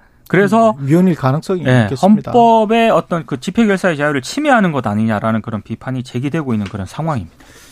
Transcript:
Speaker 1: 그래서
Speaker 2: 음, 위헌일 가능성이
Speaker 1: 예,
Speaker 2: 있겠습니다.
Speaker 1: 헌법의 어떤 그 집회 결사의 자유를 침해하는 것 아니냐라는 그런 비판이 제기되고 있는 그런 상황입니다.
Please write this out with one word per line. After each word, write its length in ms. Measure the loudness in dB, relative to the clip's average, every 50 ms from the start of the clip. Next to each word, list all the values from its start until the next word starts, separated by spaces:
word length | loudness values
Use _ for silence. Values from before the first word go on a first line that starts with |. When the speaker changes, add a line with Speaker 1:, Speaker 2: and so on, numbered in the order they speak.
| _ _ _ _ _ 0
Speaker 1:
그래서 480 | 2 2 2 4 4 4 2 2 0 -2
Speaker 2:
음, 80 | 0
위헌일 280 | 2 2 4 4 2 2
가능성이 500 | 0 0 -2 -2 -2 -4 -4 -6 -2 0
Speaker 1:
예, 180 | 2 2 2 2
Speaker 2:
있겠습니다. 480 | 0 0 2 4 4 4 2 2 0
Speaker 1:
헌법의 580 | 2 4 4 4 4 2 2 2 2 2 2 2
어떤 360 | 2 0 0 -2 -4 -6 -6
그 140 | -6 -10 -8
집회 240 | -8 -4 0 0 2
결사의 320 | 2 2 0 0 -2 0
자유를 240 | 0 -2 -2 -2 -4
침해하는 500 | -6 -6 -6 -2 0 2 2 2 2 0
것 160 | 0 -2 -2
아니냐라는 540 | -2 -2 0 0 0 -2 -2 -2 -2 -2 -4
그런 200 | -4 -6 -8 -10
비판이 420 | -8 -10 -12 -10 -10 -8 -8 -8 -8
제기되고 500 | -8 -8 -6 -6 -4 -4 -4 -4 -4 -4
있는 140 | -4 -4
그런 180 | -6 -8 -8 -10
상황입니다. 500 | -10 -8 -6 -4 -4 -4 -4 -6 -10 _ -20 -20 -20 -20 -20 -20 -20